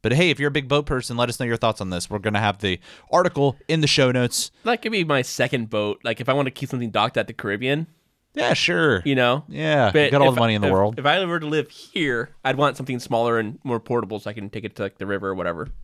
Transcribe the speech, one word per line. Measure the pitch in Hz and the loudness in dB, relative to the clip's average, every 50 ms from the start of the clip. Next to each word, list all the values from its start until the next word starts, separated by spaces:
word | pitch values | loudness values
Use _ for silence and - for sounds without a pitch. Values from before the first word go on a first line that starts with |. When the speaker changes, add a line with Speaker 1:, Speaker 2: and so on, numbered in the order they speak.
Speaker 1:
But | - 110 120 | 0 2 2
hey, | 143 180 175 | 4 4 4
if | 139 113 | 2 2
you're | 139 147 | 0 -2
a | |
big | 139 151 139 123 | 0 -2 -2 0
boat | 139 147 147 | 0 0 0
person, | - 156 127 123 - 120 117 | 0 -4 -4 -4 -6 -2 -2
let | 120 120 | -2 -2
us | 113 - | 0 -4
know | 127 | -2
your | 120 117 110 | -2 -2 0
thoughts | - 113 107 - | 0 0 0 -2
on | 101 92 | -6 -6
this. | 90 87 - - | -4 -6 -6 -6
We're | 104 104 | -8 -4
gonna | 92 110 104 101 | -4 -2 0 2
have | 110 104 98 95 | 0 0 0 0
the | - 98 90 87 - - - - - _ | -2 -2 -2 -2 -6 -18 -20 -20 -8 _
article | - 175 180 180 - - 143 139 120 - - - | 2 4 4 4 2 2 2 2 0 -2 -4 -2
in | 156 160 | 0 2
the | 151 139 | 2 2
show | - - 135 127 | 4 4 4 4
notes. | 123 127 123 120 - - - - _ _ _ | 4 2 0 0 0 -4 -6 -6 _ _ _
Speaker 2:
That | 220 247 240 | -2 -2 -2
could | - 226 | -2 -2
be | 226 208 175 | -2 -2 0
my | 156 147 135 123 | 2 0 0 0
second | - - - 127 127 - 127 117 107 | -2 -2 -2 -2 0 0 -2 -4 -2
boat. | 113 107 104 104 104 - _ | -2 -2 0 0 -4 -4 _
Like, | 120 113 - | -6 -6 -4
if | 123 127 | 0 0
I | 131 | 0
wanna | 143 143 131 | 2 0 -2
keep | - - 139 127 | -4 -8 -8 -6
something | - 127 120 113 | -4 -4 -6 -2
docked | 101 107 104 120 - 117 | 0 2 0 2 0 -2
at | - - | -4 -4
the | 113 | -6
Caribbean. | - - 104 98 104 123 131 143 151 165 - _ _ _ _ _ _ _ _ _ | -8 -4 -4 -4 -2 0 0 0 0 -2 -6 _ _ _ _ _ _ _ _ _
Speaker 1:
Yeah, | - - 120 151 | -2 0 0 2
sure. | - - - 175 175 165 151 120 92 87 | 2 0 0 0 2 4 4 2 2 2
Speaker 2:
You | 143 139 | 0 2
know? | 127 123 120 123 147 - - | 4 4 4 2 0 -2 -10
Speaker 1:
Yeah, | - 147 156 156 151 143 123 104 92 | -10 -6 -2 0 2 4 2 4 4
Speaker 2:
But | 156 147 135 | 4 2 4
Speaker 1:
got | 131 143 | 4 4
all | 139 135 | 4 4
Speaker 2:
if | 127 | 4
Speaker 1:
the | 120 | 4
money | 117 117 110 | 2 2 2
in | 104 | 2
the | 101 95 | 2 2
Speaker 2:
if, | 95 | 4
Speaker 1:
world. | 95 98 107 117 117 | 4 2 2 0 -2
Speaker 2:
if | 131 | 0
I | 143 151 185 190 | 0 0 2 0
were | 175 170 170 | -2 -4 -4
to | 156 151 | -4 -2
live | 151 151 135 147 | -2 -2 -2 -4
here, | - - - - - 202 160 143 123 117 107 - - - - | -10 -20 -20 -8 -4 -2 0 0 0 -2 -4 -6 -10 -6 -2
I'd | 131 131 131 | -2 0 2
want | 147 143 127 | 2 0 0
something | - 131 131 131 120 | -2 -6 -6 -6 -6
smaller | - - - 113 117 120 117 113 | -4 -2 0 0 2 2 2 0
and | 110 104 127 - _ | -2 -4 -8 -10 _
more | 135 120 113 | -4 -4 -4
portable | - - 127 120 110 95 110 104 | -4 -2 -2 -2 -2 -4 -8 -10
so | - 104 | -8 -10
I | 104 | -10
can | 113 101 101 | -10 -12 -10
take | - 110 101 | -12 -10 -10
it | 104 _ | -10 _
to, | - 107 | -6 -8
like, | 98 _ _ | -8 _ _
the | 95 98 | -6 -6
river | 101 95 101 98 | -4 -4 -4 -4
or | 95 | -4
whatever. | 92 87 87 85 82 95 131 - - | -4 -4 -4 -4 -6 -8 -10 -10 -14